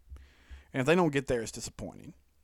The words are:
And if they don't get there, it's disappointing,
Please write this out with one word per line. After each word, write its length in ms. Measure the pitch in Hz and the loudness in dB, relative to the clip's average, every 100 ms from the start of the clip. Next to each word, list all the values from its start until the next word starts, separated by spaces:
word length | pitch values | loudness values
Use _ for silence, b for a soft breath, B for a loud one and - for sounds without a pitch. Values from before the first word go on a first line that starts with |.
| - - b b b b b | -20 -20 b b b b b
And 60 | 139 | -2
if 60 | 127 | 4
they 80 | |
don't 180 | 175 170 | 4 4
get 160 | 139 135 | 2 0
there, 120 | 123 | 0
it's 120 | 110 | -2
disappointing, 600 | - - - 92 50 52 - _ _ | -8 -12 -10 -12 -12 -18 -20 _ _